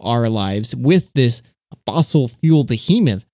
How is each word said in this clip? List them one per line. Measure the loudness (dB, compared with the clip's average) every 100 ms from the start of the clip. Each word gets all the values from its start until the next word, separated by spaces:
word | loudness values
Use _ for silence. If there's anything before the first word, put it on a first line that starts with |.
our | -2 -2 0
lives | -2 -2 -4 -6
with | -2 2 2 2
this | 0 0 -2 -12 _ _ -12 -6
fossil | -2 0 0 -2
fuel | -2 2 2
behemoth | 2 -4 0 2 2 -2 -8